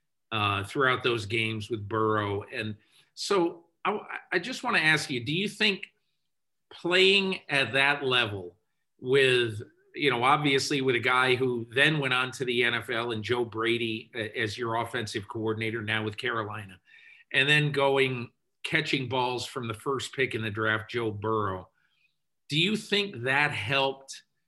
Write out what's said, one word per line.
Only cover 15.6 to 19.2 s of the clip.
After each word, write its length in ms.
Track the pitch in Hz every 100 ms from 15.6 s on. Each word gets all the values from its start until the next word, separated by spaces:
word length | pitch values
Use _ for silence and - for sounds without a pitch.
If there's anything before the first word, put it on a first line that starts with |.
| 110 113
now 200 | 107 110
with 140 | 107 104
Carolina, 600 | 123 117 104 107 101 92 _ - - - _
and 120 | 135 139
then 220 | 151 147
going, 600 | 143 139 135 131 127 120 _ _ _
catching 440 | - 160 151 139 123
balls 360 | 127